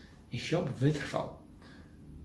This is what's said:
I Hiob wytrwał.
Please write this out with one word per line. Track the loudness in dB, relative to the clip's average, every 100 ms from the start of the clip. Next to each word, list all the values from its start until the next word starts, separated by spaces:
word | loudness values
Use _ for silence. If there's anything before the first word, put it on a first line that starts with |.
| -18 -20 -8
I | -6
Hiob | 2 2 2
wytrwał. | 4 4 4 0 -2 -2 -8 -16 -20 -20 -18 -18 -18 -16 -10